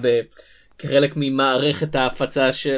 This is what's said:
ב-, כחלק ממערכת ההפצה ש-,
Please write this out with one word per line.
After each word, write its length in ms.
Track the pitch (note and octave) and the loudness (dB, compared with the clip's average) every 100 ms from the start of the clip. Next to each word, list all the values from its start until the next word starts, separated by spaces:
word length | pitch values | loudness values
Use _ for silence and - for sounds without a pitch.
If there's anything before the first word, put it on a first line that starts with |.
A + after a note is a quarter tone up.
ב-, 200 | B2 A#2 A2+ - - - _ - | 2 0 -2 -14 -20 -20 _ -14
כחלק 340 | C#3 C#3 C#3+ D3+ | 0 2 2 0
ממערכת 800 | C#3 C3+ C3+ B2+ D3 D3 D#3 C#3+ | -2 0 2 2 0 -2 -2 -2
ההפצה 580 | B2+ B2+ C3 C#3 C3 | -2 -2 -4 0 0
ש-, 140 | C3+ D3 | 0 -2